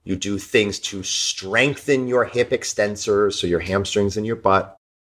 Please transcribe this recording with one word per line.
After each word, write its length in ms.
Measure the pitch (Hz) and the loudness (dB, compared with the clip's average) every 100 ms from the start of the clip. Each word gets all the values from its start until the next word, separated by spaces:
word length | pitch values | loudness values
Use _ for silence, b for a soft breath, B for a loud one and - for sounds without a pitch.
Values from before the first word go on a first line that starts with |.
You 140 | 92 95 | -6 -4
do 220 | 101 98 | -4 -4
things 400 | - 117 101 98 | 0 2 2 -2
to 240 | - 98 | -8 -8
strengthen 1040 | 90 - - - 95 113 139 135 - 131 123 | -6 -4 -4 -4 -2 2 2 0 0 2 2
your 160 | 127 | 0
hip 280 | 113 120 120 | 2 0 0
extensors, 840 | 127 - - 104 104 110 101 104 | -2 -2 0 0 0 0 2 2
so 120 | - 87 | 0 0
your 140 | 85 | 0
hamstrings 560 | 82 98 98 104 101 107 | 0 0 0 0 0 0
and 80 | |
your 120 | 110 113 | -4 0
butt. 420 | 98 95 - - _ _ _ | 2 2 0 -10 _ _ _